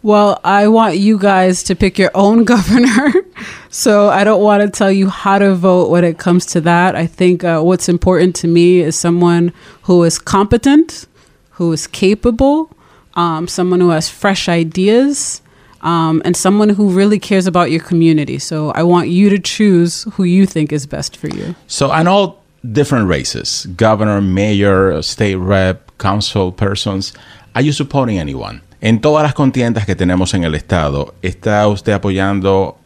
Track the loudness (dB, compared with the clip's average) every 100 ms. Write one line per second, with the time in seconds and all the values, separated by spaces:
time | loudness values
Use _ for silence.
0 | 2 2 2 0 0 2 4 4 2 2
1 | 2 2 2 2 2 0 -4 -2 -2 0
2 | 0 2 2 4 4 2 2 2 4 2
3 | 2 0 -4 -18 -18 -18 -16 -4 2 4
4 | 4 2 2 2 2 2 0 0 0 2
5 | 0 -2 0 2 2 2 2 2 2 2
6 | 0 0 0 0 0 -2 0 2 0 -2
7 | -6 0 0 0 0 0 0 0 0 0
8 | 2 2 0 0 0 2 4 2 0 -2
9 | -2 2 2 2 0 -4 -20 -12 0 2
10 | 2 -2 -2 -2 0 0 4 2 2 -6
11 | -20 _ _ _ _ -4 -4 -4 -8 -2
12 | 0 2 -2 0 0 0 -4 _ _ _
13 | _ -4 -4 -4 -6 -4 0 2 2 0
14 | -4 -4 -2 -2 -2 -2 -2 0 2 2
15 | 2 -2 -8 -12 _ _ _ _ -4 -2
16 | 0 0 -2 -2 0 2 2 2 0 2
17 | 2 0 0 -2 0 0 0 -2 -2 2
18 | 2 2 -2 -8 -8 -6 -6 -2 2 2
19 | 2 2 2 2 -4 -2 2 2 0 -4
20 | -10 -4 0 2 2 0 -4 -4 -8 -10
21 | -10 -10 -12 -10 -10 -14 _ -4 -2 0
22 | 2 2 0 -6 _ _ -6 -2 0 0
23 | 0 -2 -4 -8 -8 -8 -10 -2 0 2
24 | 0 0 0 0 0 2 2 2 2 0
25 | -6 -4 -2 -2 -2 0 0 -4 -12 _
26 | -4 -2 -4 -2 -4 -2 -4 -4 -6 -6
27 | -8 -14 -20 -20 -10 -2 -2 -2 -4 -4
28 | -2 -4 -6 -10 -12 -16 _ _ 0 2
29 | 2 2 0 0 0 0 -2 -2 -4 -2
30 | 0 0 -2 -2 -2 -6 -4 -2 -2 -4
31 | -8 -8 -10 -6 -2 0 0 -2 -2 -2
32 | -2 -2 -2 -2 0 0 -2 -8